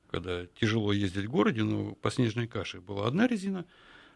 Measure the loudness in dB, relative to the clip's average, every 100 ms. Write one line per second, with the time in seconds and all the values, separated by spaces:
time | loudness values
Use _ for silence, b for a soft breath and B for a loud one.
0 | _ -4 -4 -6 -8 0 2 4 2 2
1 | 0 -2 -2 2 2 2 0 0 -4 -4
2 | -2 2 0 0 -4 -4 -6 -8 -8 -2
3 | 0 2 2 2 -4 -6 -8 b b b
4 | b